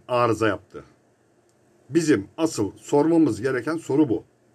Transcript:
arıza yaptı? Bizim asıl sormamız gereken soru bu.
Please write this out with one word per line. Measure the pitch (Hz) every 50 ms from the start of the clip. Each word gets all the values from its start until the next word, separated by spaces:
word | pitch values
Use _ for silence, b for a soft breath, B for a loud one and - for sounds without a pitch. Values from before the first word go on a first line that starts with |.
| _
arıza | - 127 120 120 117 110 107 110
yaptı? | 107 95 90 - _ - 82 - - _ _ _ _ _ _ _ _ _ _ _ _ _ _ _ _ _ _ _ -
Bizim | 127 170 165 151 143 101 95 - _
asıl | - 165 160 - - 104 92 -
sormamız | - - - - 147 147 160 165 165 160 131 107 92
gereken | 113 135 127 - - 151 165
soru | 160 - - 131 147 156 127
bu. | 104 82 - _ _ _ _ _ _